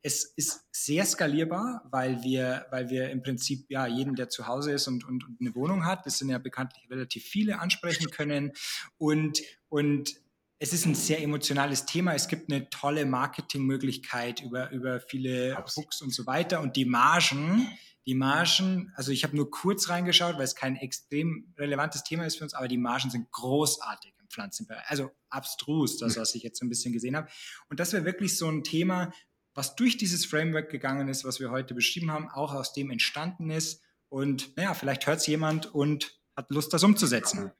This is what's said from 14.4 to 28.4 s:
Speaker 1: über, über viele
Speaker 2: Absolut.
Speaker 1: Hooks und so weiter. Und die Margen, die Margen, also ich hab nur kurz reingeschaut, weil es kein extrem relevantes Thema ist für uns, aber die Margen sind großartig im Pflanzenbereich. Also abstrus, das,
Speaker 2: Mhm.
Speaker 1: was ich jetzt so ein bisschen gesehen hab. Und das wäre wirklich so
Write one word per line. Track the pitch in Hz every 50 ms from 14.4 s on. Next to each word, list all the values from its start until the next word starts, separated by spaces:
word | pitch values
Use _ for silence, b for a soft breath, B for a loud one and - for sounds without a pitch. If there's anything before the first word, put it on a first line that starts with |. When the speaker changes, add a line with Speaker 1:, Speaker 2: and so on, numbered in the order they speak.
Speaker 1:
über, | 139 127 120 127 127 127
über | 139 131 123 131 127 123
viele | - - - 135 131 131 127 127 123 127 131
Speaker 2:
Absolut. | - - - - 156 151 -
Speaker 1:
Hooks | - -
und | 156 131 123
so | - 120
weiter. | 120 131 156 175 175 185 165 151
Und | 135 -
die | 139 131
Margen, | 123 123 120 123 143 160 175 165 - 135 139 147 165 185 226 254 B B B B B B B _
die | - 131
Margen, | 131 131 135 143 156 175 165 - - 190 190 185 180 175 - -
also | - 131 135 139
ich | 131 -
hab | 143 143
nur | 147 143 143
kurz | - - - 185 202 196 - -
reingeschaut, | 175 175 180 180 165 165 175 175 170
weil | 147 135
es | 123 -
kein | - - 131 131
extrem | 131 - 131 - - - _ 143 147 160 165 160 - - - - -
relevantes | 143 143 143 135 147 156 151 139 -
Thema | - 160 165 170
ist | 160 - -
für | 160
uns, | 147 -
aber | 143 131 123
die | 127 123
Margen | 123 120 117 117 127 131
sind | 117 120 113 - -
großartig | - 120 127 135 147 151 139 - - - 107 - - - - _ _
im | _ _
Pflanzenbereich. | - - 104 98 - - 113 - 110 - -
Also | - 147 143 135 131 - _ _ _
abstrus, | - - - - - - - - 151 160 143 110 - -
das, | 120 117 110
Speaker 2:
Mhm. | 113 113
Speaker 1:
was | - -
ich | 120 -
jetzt | 117 - -
so | -
ein | 120
bisschen | 120 117 - 127 117
gesehen | 117 113 123 135
hab. | 156 156 B B B B B B B B B
Und | 151 -
das | 175 180 190
wäre | 202 160
wirklich | 170 185 - 208 185 -
so | -